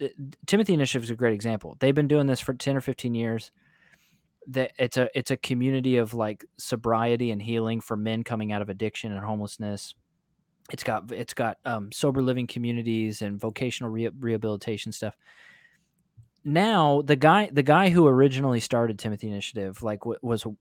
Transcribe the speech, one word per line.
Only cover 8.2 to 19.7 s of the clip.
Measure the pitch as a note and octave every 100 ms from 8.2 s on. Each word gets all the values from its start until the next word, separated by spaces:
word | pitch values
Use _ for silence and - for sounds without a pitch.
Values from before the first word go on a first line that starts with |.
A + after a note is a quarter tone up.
coming | A#2 A2 G#2+
out | G#2
of | G2+
addiction | G2 A2 - A2+
and | G2+
homelessness. | G#2 G#2+ G#2 - G#2+ G2+ - - _ _ _ _ _ _ -
It's | -
got, | - G#2+ A2
it's | G#2+ A#2
got, | - A#2 G2
um, | C3 A2+ G2+
sober | - D3 C3+
living | B2+ B2+ A#2+
communities | A#2+ A#2+ A#2+ A#2 A2+ A2 G#2
and | G#2 G2+
vocational | A2+ G#2 B2+ - A#2+
re-, | A2 A#2 C3+
rehabilitation | A#2+ A2 A2 G2+ - G#2+ -
stuff. | - G#2+ - _ - - - _ _ _ _ _ - - _
Now, | D3 D#3 G#3+ G3+ D3+ C#3+
the | C#3+ C#3+
guy, | D3+ F#3+ G#3
the | C#3
guy | C#3 D#3 F#3+
who | F3 D3+
originally | B2+ C#3 C3 C#3 A#2+
started | - A#2+ A#2 G2+
Timothy | A2 G#2 A2
Initiative, | G2+ - A2 F#2+